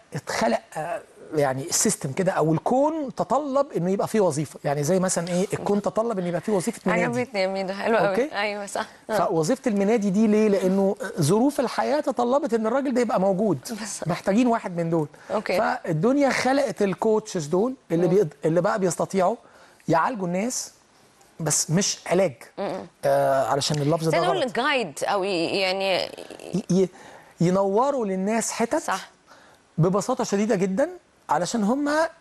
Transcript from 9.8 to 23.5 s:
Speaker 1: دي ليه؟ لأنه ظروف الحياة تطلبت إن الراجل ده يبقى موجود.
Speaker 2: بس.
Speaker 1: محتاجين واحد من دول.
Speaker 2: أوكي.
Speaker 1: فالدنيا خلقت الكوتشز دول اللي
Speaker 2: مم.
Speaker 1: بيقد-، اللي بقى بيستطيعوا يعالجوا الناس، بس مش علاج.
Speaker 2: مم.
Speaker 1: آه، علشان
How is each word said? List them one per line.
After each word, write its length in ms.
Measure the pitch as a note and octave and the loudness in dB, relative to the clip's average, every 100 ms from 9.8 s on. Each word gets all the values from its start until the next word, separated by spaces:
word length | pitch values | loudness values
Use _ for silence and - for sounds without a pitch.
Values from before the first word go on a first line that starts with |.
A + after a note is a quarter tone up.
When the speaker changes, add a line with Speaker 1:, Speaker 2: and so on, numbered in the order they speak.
| G3 A#3 G3+ | 2 2 2
Speaker 1:
دي 160 | F#3+ A3 | 2 4
ليه؟ 220 | G#3+ G#3+ | 4 4
لأنه 480 | G3 F#3 G3 G3 G#3 - - | 2 2 2 2 0 -6 -2
ظروف 400 | C#3+ G#3 C4+ C#4+ | 2 4 2 2
الحياة 400 | A#3+ - A3+ D4 | -4 -2 -2 0
تطلبت 540 | D4 B3 A#3+ C4+ D4 | 0 0 0 0 0
إن 120 | A3+ A3 | 0 0
الراجل 280 | C4 C#4 | 0 0
ده 60 | A#3+ | 0
يبقى 200 | A#3 A3+ | 0 2
موجود. 380 | F#3+ F#3+ G#3+ C#3 - A3 | 2 2 0 0 -4 -10
Speaker 2:
بس. 260 | A3 - D#3 | -10 -8 -4
Speaker 1:
محتاجين 380 | E3+ - G3+ B3+ | -2 2 2 4
واحد 300 | A3+ G#3 F3 | 2 -2 -4
من 140 | E3 | 0
دول. 180 | E3 D3+ - - | 0 -2 -8 -4
Speaker 2:
أوكي. 280 | G3+ G#3 F#3+ | -4 0 0
Speaker 1:
فالدنيا 720 | A#3+ B3 - D#3 G#3+ C#4+ C4+ | 0 -2 -2 0 2 4 2
خلقت 520 | - B3+ C#4 A#3+ F#3 | 2 0 2 0 0
الكوتشز 640 | G3+ F3 A3 G#3+ G#3+ F#3 D3 | -2 0 0 0 0 -6 -2
دول 280 | F3 A#3+ C4 - | 0 0 -4 -2
اللي 180 | E3 F3 | 0 4
Speaker 2:
مم. 60 | |
Speaker 1:
بيقد-، 200 | F#3+ D#3+ - D#3+ | 4 2 0 0
اللي 140 | E3+ | 2
بقى 180 | G3 A3 | 2 0
بيستطيعوا 580 | F#3 - E3+ G3 F3+ A#3 - - - _ - | 0 -2 -2 2 0 0 -10 -20 -20 _ 0
يعالجوا 380 | D#3+ D#3+ A#3+ F3+ | 2 2 -2 -4
الناس، 460 | F3+ A3+ - - - _ _ _ _ - - | -2 -4 -6 -10 -16 _ _ _ _ -20 -6
بس 300 | D#3 - - | -2 0 0
مش 280 | E3 G3 - - | 0 0 -4 0
علاج. 280 | F3 F#3+ B2+ - - | 2 2 -2 -16 -8
Speaker 2:
مم. 280 | F#3+ F#3 F#3+ - | -6 -6 -12 -4
Speaker 1:
آه، 420 | C#3+ C#3 C#3 C3+ | 0 2 2 2
علشان 320 | A#2 | 2